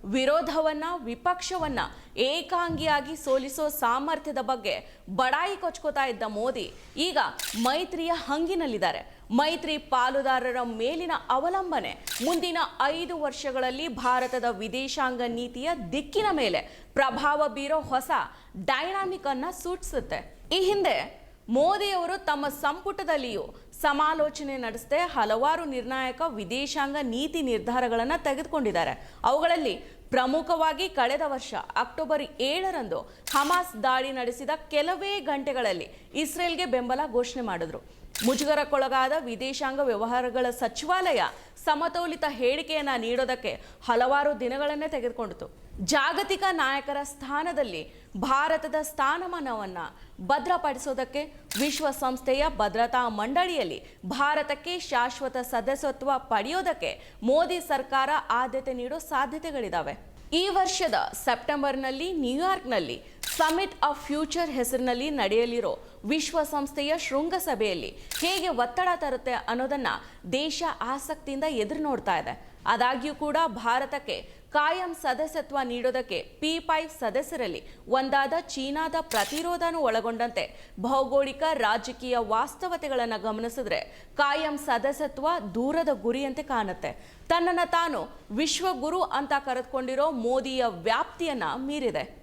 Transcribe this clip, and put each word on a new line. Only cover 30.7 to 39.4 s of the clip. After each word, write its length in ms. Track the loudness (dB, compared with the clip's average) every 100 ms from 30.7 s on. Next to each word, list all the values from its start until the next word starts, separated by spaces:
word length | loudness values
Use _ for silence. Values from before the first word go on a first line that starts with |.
| 2 -2
ಕಳೆದ 320 | 2 2 2 0
ವರ್ಷ 280 | -2 -4 -8 -2 -2
ಅಕ್ಟೋಬರ್ 460 | 0 -2 0 0 0 -2
ಏಳರಂದು 580 | 0 2 0 -2 -4 -6 -6 -14 0
ಹಮಾಸ್ 520 | 2 4 4 2 0
ದಾಳಿ 300 | 2 2 0
ನಡೆಸಿದ 380 | -2 -4 -4 -4 -4 0
ಕೆಲವೇ 500 | 2 2 0 -2 -2
ಗಂಟೆಗಳಲ್ಲಿ 880 | 0 -2 0 0 0 0 -4 -12 -6
ಇಸ್ರೇಲ್ಗೆ 520 | -2 -2 0 0 0 0
ಬೆಂಬಲ 340 | 0 2 0 2
ಘೋಷಣೆ 300 | 0 0 -4
ಮಾಡಿದ್ರು. 560 | -4 -4 -4 -8 -14 -20 -12 -2 0
ಮುಜುಗರಕ್ಕೊಳಗಾದ 840 | 2 2 2 2 2 2 4 2 2
ವಿದೇಶಾಂಗ 600 | -2 -6